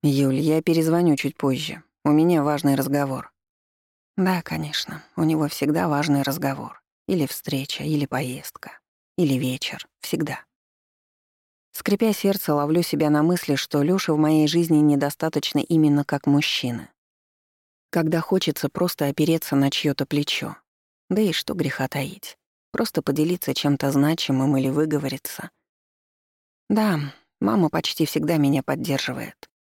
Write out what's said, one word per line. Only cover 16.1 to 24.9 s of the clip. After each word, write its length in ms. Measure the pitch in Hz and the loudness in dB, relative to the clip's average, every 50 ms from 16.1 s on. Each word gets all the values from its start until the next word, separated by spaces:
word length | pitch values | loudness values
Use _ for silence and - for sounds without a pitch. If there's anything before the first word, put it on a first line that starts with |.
| - 143 - | -2 -2 2
мужчины. 640 | - 143 143 151 - - - - 127 120 113 78 - _ _ _ _ _ _ _ _ _ _ _ _ _ _ _ _ _ _ _ _ | 2 2 2 2 0 -2 -2 -4 -4 -6 -6 -10 -14 _ _ _ _ _ _ _ _ _ _ _ _ _ _ _ _ _ _ _ _
Когда 280 | - 175 165 160 160 165 | -2 0 0 2 0 0
хочется 500 | 170 - 196 190 - - 147 - - 143 | 0 0 0 0 0 0 -4 -2 -4 -6
просто 400 | _ - 175 180 - - 151 143 | _ -2 -2 -2 -2 -2 -2 -2
опереться 460 | 139 - 151 147 165 160 - - - | 0 0 2 2 2 0 0 0 0
на 140 | 139 139 139 | 2 2 2
чьё-то 380 | 135 - - 151 139 - 135 - | 0 0 -2 -2 -2 -2 -4 -2
плечо. 500 | - 147 147 - - - - - - - _ _ _ _ _ _ _ _ _ _ | -2 -2 -2 -2 -4 -6 -6 -8 -12 -16 _ _ _ _ _ _ _ _ _ _
Да 100 | 185 202 | -2 0
и 120 | 220 196 160 | 0 0 0
что 200 | - - - - | -2 -4 -6 -4
греха 340 | 185 - - - - 135 131 | -4 -2 -4 -2 -4 -6 -4
таить. 480 | - 143 135 143 - - - - - _ _ _ _ _ _ _ | -4 -6 -6 -6 -10 -14 -18 -20 -20 _ _ _ _ _ _ _
Просто 320 | - - 226 220 - 170 - | -4 -4 -4 -2 -2 -4 -2
поделиться 500 | - 135 147 151 165 180 175 - - 131 | -2 0 0 2 0 0 -2 -2 -4 -4
чем-то 380 | - - 143 143 135 - 139 | -2 0 0 0 2 0 0
значимым 680 | 139 139 139 147 160 165 - - 139 131 135 135 - 135 | 2 2 2 2 2 0 -2 -2 0 0 2 2 2 2
или 120 | 131 131 | 0 0
выговориться. 840 | 131 135 156 156 | 0 0 0 0